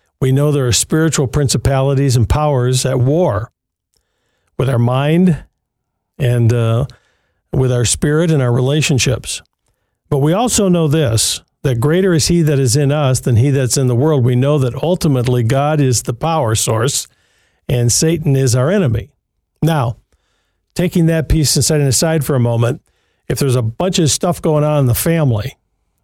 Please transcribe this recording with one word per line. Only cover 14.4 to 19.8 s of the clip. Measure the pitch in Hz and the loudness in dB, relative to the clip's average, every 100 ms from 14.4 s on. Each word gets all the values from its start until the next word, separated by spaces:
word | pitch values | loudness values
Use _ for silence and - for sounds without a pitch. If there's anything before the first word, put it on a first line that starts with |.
| 135 151 | 0 0
that | 127 - | -2 -2
ultimately | 160 180 165 131 120 123 | -2 0 0 0 0 0
God | 113 139 147 156 | 0 0 0 0
is | 131 120 | 0 0
the | - | -4
power | 120 156 160 113 107 | -6 -2 -2 -2 -2
source | - 110 135 - - _ _ _ _ _ - | -2 -2 -2 -4 -10 _ _ _ _ _ -4
and | 127 120 | -2 0
Satan | - 160 165 160 135 | 0 0 0 0 0
is | 135 | 0
our | 123 139 | 0 0
enemy. | 208 147 110 - _ _ _ _ _ | 0 0 -2 -8 _ _ _ _ _
Now, | 156 156 | -2 0